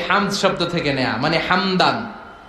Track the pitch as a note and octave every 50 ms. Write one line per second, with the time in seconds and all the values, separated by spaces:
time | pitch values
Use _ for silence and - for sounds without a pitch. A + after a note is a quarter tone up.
0 | E3+ - F3+ G3+ G3+ F#3+ - - - F#3+ F#3+ - F3 E3+ F3 E3+ - C#3+ C3+ C3+
1 | B2+ A#2 G#2+ A2 C3+ D#3 E3+ D#3 - - F#3 F#3 G3 F#3+ F#3 F3+ E3+ C#3+ - A2+
2 | - - - - - - - - -